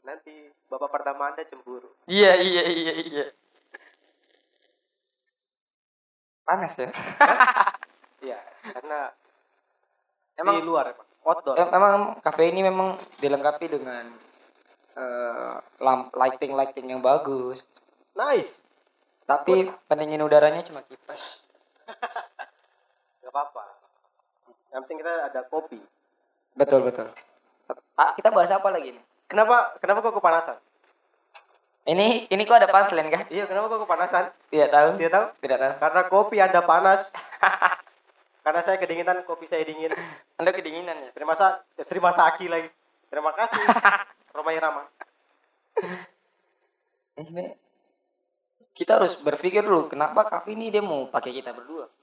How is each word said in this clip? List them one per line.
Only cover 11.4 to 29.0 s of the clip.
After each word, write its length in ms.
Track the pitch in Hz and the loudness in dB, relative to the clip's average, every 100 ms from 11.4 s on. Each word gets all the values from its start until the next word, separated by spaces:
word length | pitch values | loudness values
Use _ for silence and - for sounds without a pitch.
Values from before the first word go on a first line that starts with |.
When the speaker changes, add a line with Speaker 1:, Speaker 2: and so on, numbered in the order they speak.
| 143 135 | 0 0
Speaker 2:
em-, 160 | 170 | 2
emang 480 | 180 202 202 202 - | 4 4 4 0 -4
kafe 320 | - 151 165 | -6 2 0
ini 80 | 180 | 2
memang 400 | 190 185 190 185 - - | 0 0 -4 -6 -14 -6
dilengkapi 480 | 143 139 143 147 165 | -2 0 -2 -4 -6
dengan, 420 | 147 127 120 117 117 _ _ _ _ _ _ _ | -6 -8 -12 -14 -20 _ _ _ _ _ _ _
eh, 640 | - 127 120 120 120 123 120 - _ | -12 -8 -6 -6 -6 -8 -10 -16 _
lamp-, 320 | 131 127 127 | 0 2 -2
lighting-lighting 800 | - 131 131 143 135 135 135 127 | 0 0 0 -4 -2 -2 -4 -10
yang 80 | 127 | -2
bagus. 640 | 127 143 139 135 127 131 _ _ _ _ _ | 2 2 2 -6 -6 -10 _ _ _ _ _
Speaker 1:
Nice. 480 | 196 269 254 - - _ _ _ _ _ _ | -6 0 0 0 -14 _ _ _ _ _ _
Speaker 2:
Tapi 480 | - 143 147 185 185 - _ | -2 -2 4 2 2 -6 _
pendingin 320 | 151 151 156 | -4 -2 -2
udaranya 400 | 151 151 151 156 | 4 6 6 2
cuma 240 | 170 151 | -8 -16
kipas. 560 | - 131 _ - - - _ _ _ _ - | -20 -20 _ -18 -18 -20 _ _ _ _ -20
Speaker 1:
<laughs> 80 | 214 233 - - _ - _ _ _ _ _ _ _ | -12 -10 -10 -14 _ -20 _ _ _ _ _ _ _
Gak 80 | 127 | -10
apa-apa. 400 | 139 143 127 101 _ _ _ _ _ _ _ _ _ _ | -8 -6 -10 -18 _ _ _ _ _ _ _ _ _ _
Yang 120 | 131 | -12
penting 140 | 131 160 | -10 -8
kita 120 | 160 170 | -4 -2
ada 160 | 143 135 127 | -2 -4 -4
kopi. 320 | 156 156 117 101 _ _ _ _ _ _ | -6 -6 -18 -20 _ _ _ _ _ _
Speaker 2:
Betul, 320 | - 139 135 | 0 6 6
betul. 240 | 120 120 - - _ _ _ _ _ 127 _ - | 4 -4 -12 -14 _ _ _ _ _ -16 _ 2
Ah, 160 | 151 | 2
kita 160 | - 220 | 4 2
bahas 240 | 214 175 | 4 4
apa 160 | 196 196 | 2 0
lagi 240 | 180 135 | -2 -8
nih? 120 | 120 | -16